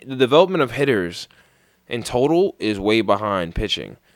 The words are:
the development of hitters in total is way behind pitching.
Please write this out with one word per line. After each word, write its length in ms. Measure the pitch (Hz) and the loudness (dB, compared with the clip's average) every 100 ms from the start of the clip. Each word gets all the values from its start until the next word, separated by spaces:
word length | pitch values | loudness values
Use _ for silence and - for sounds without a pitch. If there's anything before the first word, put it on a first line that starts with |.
| 131 | -10
the 100 | 131 | 0
development 460 | 123 147 185 175 | 4 4 4 2
of 80 | 127 | -2
hitters 580 | 127 139 107 87 90 - _ _ _ _ _ - | 0 0 0 -2 -8 -16 _ _ _ _ _ -10
in 140 | 117 | -10
total 520 | - 123 143 170 196 - | -4 0 2 2 0 -2
is 200 | 107 98 | -4 -2
way 200 | 101 113 | 2 2
behind 520 | 101 101 107 95 85 | 2 0 0 -4 -4
pitching. 420 | - 107 - 50 - _ | -4 -4 -6 -8 -18 _